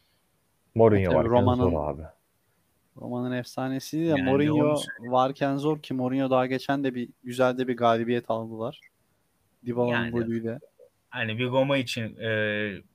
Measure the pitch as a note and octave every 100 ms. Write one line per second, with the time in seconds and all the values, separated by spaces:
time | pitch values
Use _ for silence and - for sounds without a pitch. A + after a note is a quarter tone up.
0 | _ _ _ _ _ _ _ A2 A2+ G#2
1 | F#2 D#2 D#2 A#2+ A#2+ B2 B2+ D#2+ D2 C#2+
2 | D#2+ - _ _ _ _ _ _ _ -
3 | A#2+ B2 B2 B2 A#2+ - C3 C3 - D#3
4 | E3 C#3+ C3 C#3 D3+ D3+ D3+ D3 - -
5 | A#2+ B2+ C3 C#3 C#3 C#3 D3 D3+ - C3
6 | B2+ C3+ C3+ C3 B2+ C3 - C#3 C3+ B2
7 | A#2+ - B2+ A#2+ B2+ B2+ B2+ A#2+ A#2 A2+
8 | A#2 A#2+ - A2+ A2+ A2+ A#2 - - _
9 | _ _ _ _ _ _ A#2+ A#2+ A#2+ A#2
10 | A#2 A#2 A#2 A#2 A2+ A#2+ - _ - _
11 | _ B2+ A2 A2 B2+ C3 C3+ C#3 B2 -
12 | A2 - A2+ A2 G#2+ G#2 G#2+ F2+ -